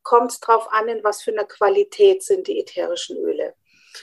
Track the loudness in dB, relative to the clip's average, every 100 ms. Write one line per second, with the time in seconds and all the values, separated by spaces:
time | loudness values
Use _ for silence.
0 | 2 2 2 -2 0 0 2 -2 -2 -2
1 | -4 -4 -4 -6 -6 0 2 2 0 4
2 | 4 4 0 -2 -2 -6 -6 -6 -6 -6
3 | -8 -6 -4 -4 -6 -10 _ _ _ -20